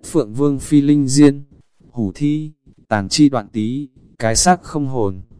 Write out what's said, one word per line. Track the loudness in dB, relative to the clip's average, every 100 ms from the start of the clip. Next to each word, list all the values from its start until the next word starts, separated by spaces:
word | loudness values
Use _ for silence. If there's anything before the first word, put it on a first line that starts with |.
| -2
Phượng | -4 -4
Vương | -2 -2 -2
Phi | 0 2
Linh | 4 2 2
Diên. | 4 4 4 -6 _ _ _ _
Hủ | -6 -6 -4
thi, | -4 -4 -8 -16 _ _ -4
tàn | -4 -2
chi | 2 2
đoạn | 2 -6
tí, | -6 -4 -6 -10 _ -20 -6
cái | -2 2
xác | 2 2
không | 0 -6 -4
hồn, | -2 -2 -4 -14